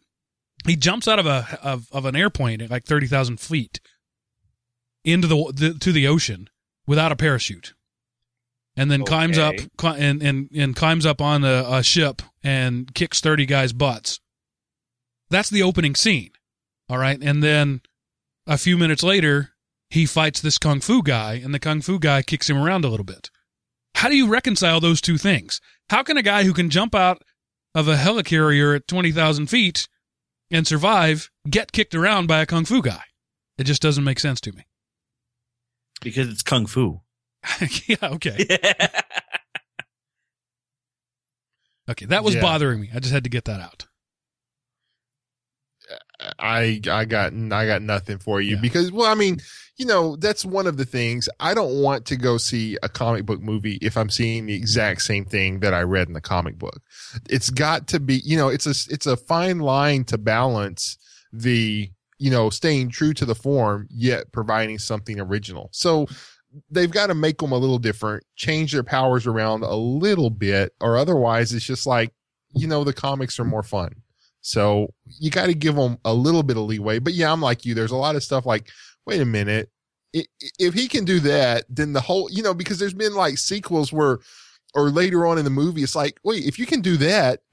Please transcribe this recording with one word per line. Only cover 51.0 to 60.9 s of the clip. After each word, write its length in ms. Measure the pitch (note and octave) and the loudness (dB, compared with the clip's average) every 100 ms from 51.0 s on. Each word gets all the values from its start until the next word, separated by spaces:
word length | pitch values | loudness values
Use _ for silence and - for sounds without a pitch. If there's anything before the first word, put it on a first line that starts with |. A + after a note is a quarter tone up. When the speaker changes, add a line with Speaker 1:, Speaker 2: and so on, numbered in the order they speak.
| A#2 A#2+ - - | -2 -4 -6 -4
Speaker 3:
I 120 | D#3 | -2
don't 300 | G#3+ E3 C3+ | 0 0 0
want 240 | C#3 C3+ - | 0 0 -4
to 100 | B2+ | -2
go 220 | B2 A#2 | 0 0
see 400 | - A#2 A2 G2+ | 0 -2 -4 -4
a 60 | - | -6
comic 380 | - A#2 A2 G#2+ | -4 -2 -2 -2
book 160 | G#2 | -6
movie 360 | G#2+ G#2+ G#2+ G2 | -4 -4 -4 -4
if 140 | A2 A#2 | -4 -2
I'm 100 | G#2+ | -2
seeing 380 | - A2+ A2+ G#2+ | 0 -2 -2 -6
the 80 | |
exact 480 | G#2 G#2 A2 G#2+ F2+ | -4 0 2 0 -2
same 240 | - G2+ F#2+ | -2 -2 -2
thing 340 | G2+ F#2+ F#2+ | -2 -2 0
that 140 | G2+ | 0
I 80 | F2 | 0
read 260 | F2+ F#2+ F2 | 0 0 -2
in 60 | |
the 60 | D#2+ | -6
comic 360 | - F2+ E2 F2 | -4 -2 -4 -8
book. 220 | - - _ - - A#2 - | -12 -14 _ -20 -16 -14 -4
It's 220 | B2+ B2+ | -2 -2
got 360 | B2+ D3+ D#3+ - | 0 0 -2 -2
to 120 | D#3+ | -4
be, 220 | C3+ C3 | 0 -2
you 120 | C#3+ D#3+ | 0 0
know, 100 | C3+ | 2
it's 180 | C3+ D3+ | 0 -2
a, 80 | C3+ - | -4 -4
it's 140 | D3 F3+ | -6 -2
a 100 | C#3+ | -2
fine 420 | - E3 F#3 F3 | 0 -2 0 -2
line 460 | C#3+ C#3 D3 C#3 | 0 2 2 0
to 120 | B2 A#2 | -2 -2
balance 800 | G#2+ A2 C3 A2 G2+ F#2 - | 0 2 2 0 -4 -6 -10